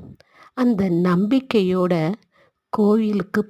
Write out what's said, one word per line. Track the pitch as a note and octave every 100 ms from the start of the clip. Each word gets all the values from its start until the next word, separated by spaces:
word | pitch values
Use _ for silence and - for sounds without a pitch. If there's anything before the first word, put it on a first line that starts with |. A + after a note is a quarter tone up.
| - - _ _ -
அந்த | - B3 G#3 F#3+
நம்பிக்கையோட | E3+ F3+ F3+ G#3 C4 C4 A3 F#3 F#3 F3+ E3+ D#3 G#3 _ _ _ _ _
கோயிலுக்கு | - G#3 A3 G#3+ G#3 F3+ G#3+ G#3